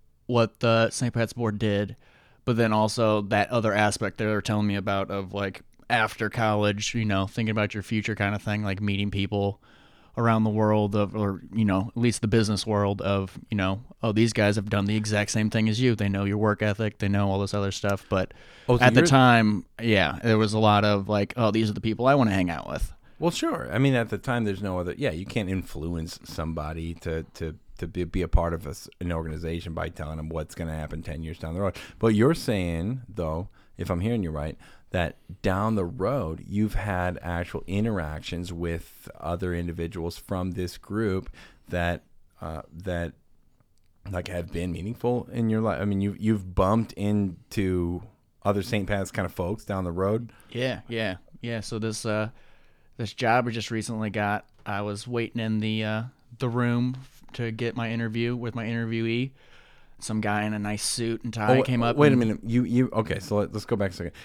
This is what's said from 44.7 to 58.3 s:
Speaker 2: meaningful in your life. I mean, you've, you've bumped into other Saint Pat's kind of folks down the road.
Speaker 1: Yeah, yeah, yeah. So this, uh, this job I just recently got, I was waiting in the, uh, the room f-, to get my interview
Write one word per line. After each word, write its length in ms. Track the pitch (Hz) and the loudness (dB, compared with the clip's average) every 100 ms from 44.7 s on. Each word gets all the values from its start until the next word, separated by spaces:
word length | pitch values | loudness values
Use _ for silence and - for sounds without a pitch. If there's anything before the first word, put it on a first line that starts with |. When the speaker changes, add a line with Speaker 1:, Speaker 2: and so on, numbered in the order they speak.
Speaker 2:
meaningful 580 | 85 98 120 123 123 - | -6 -8 -4 -2 -2 -4
in 180 | 120 113 | -2 0
your 120 | 110 | 2
life. 180 | 110 73 | 0 0
I 40 | 101 | -2
mean, 160 | 98 | 0
you've, 180 | 101 - | -2 0
you've 360 | 107 107 92 90 | 0 0 0 0
bumped 360 | 95 110 107 | 2 2 0
into 1080 | - 101 104 98 87 - - 95 90 87 87 - _ _ _ | -4 0 0 0 -4 -8 -2 0 0 -2 -4 -10 _ _ _
other 200 | 101 101 | -2 -2
Saint 240 | 92 107 98 | 0 -2 -2
Pat's 240 | 101 92 | -4 -4
kind 140 | - 92 | -4 -6
of 60 | |
folks 320 | - 90 107 | -4 -4 -4
down 200 | - 98 90 | -4 -4 -2
the 60 | |
road. 380 | 85 98 110 117 - - | 0 0 0 -4 -16 -12
Speaker 1:
Yeah, 320 | 120 127 110 - | -6 -4 -4 -6
yeah, 280 | 113 107 90 - - | -4 -4 -4 -12 -12
yeah. 200 | 117 117 | -6 -6
So 180 | - 113 | -6 -4
this, 260 | 110 107 113 | -4 -4 -2
uh, 240 | 107 107 - - - - _ _ - | -2 -2 -6 -20 -20 -20 _ _ -10
this 160 | 110 | -8
job 340 | - 120 120 120 | -2 2 4 2
I 40 | |
just 200 | 113 107 | -2 -4
recently 380 | 113 107 110 107 | -4 -4 -4 -4
got, 360 | 104 104 104 - _ - | 0 0 -2 -6 _ -8
I 160 | 101 | -4
was 260 | 104 101 120 | -4 -6 -4
waiting 320 | 120 117 117 | -4 -2 -2
in 180 | 110 107 | -2 0
the, 240 | 110 110 107 | 0 -2 -2
uh, 180 | 110 123 - - 120 | -2 -4 -12 -20 -6
the 100 | 127 | -4
room 480 | 120 120 120 127 131 | 0 2 2 0 -4
f-, 240 | 131 - - | -12 -20 -16
to 180 | - 117 | -6 -6
get 260 | 113 117 120 | -4 -4 -2
my 140 | 117 | -4
interview 440 | 113 117 113 117 | -2 -2 0 -2